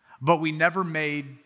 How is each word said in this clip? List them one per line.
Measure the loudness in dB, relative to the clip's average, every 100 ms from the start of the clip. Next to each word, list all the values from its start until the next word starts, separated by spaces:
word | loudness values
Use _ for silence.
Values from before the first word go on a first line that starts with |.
| _ -4
but | 2 2
we | 2
never | 2 2 2
made | -4 -2 -2 -4 -8 -18